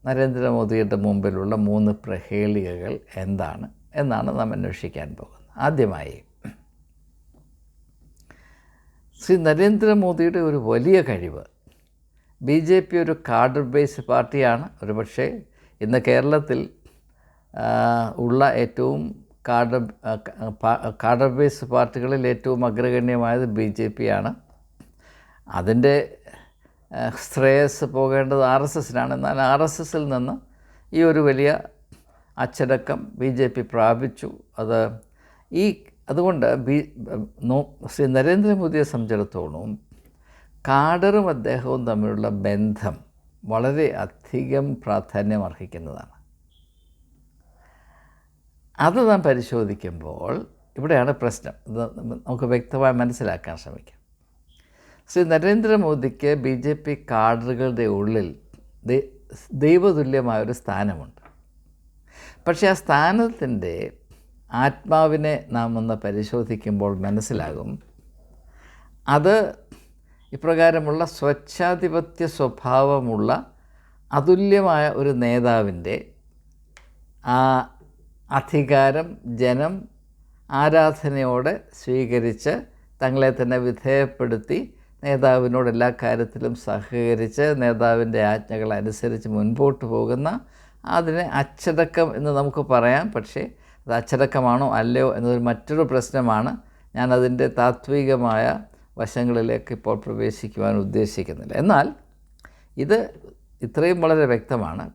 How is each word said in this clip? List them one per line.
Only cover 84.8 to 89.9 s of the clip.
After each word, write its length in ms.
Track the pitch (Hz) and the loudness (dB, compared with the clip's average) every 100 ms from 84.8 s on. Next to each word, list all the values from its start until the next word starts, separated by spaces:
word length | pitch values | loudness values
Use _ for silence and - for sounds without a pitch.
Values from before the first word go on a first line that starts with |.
| _ _ | _ _
നേതാവിനോട് 640 | 143 139 135 127 123 127 123 | -4 2 4 4 2 2 0
എല്ലാ 180 | 113 123 123 | 2 0 0
കാര്യത്തിലും 520 | 117 113 113 113 120 120 | -2 -2 -2 -4 -6 -6
സഹകരിച്ച് 880 | - 104 101 120 117 110 113 123 151 143 | -6 -6 -4 -2 0 0 -2 0 0 2
നേതാവിൻ്റെ 640 | 120 113 117 117 113 113 | 0 2 2 2 0 2
ആജ്ഞകൾ 460 | 104 107 - 110 110 | 2 0 -4 -6 -4
അനുസരിച്ച് 540 | 101 107 107 120 113 110 | -2 -4 -4 -6 -6 -4
മുൻപോട്ട് 560 | 107 104 117 139 135 | -2 0 2 2 0
പോകുന്ന 440 | 113 | -4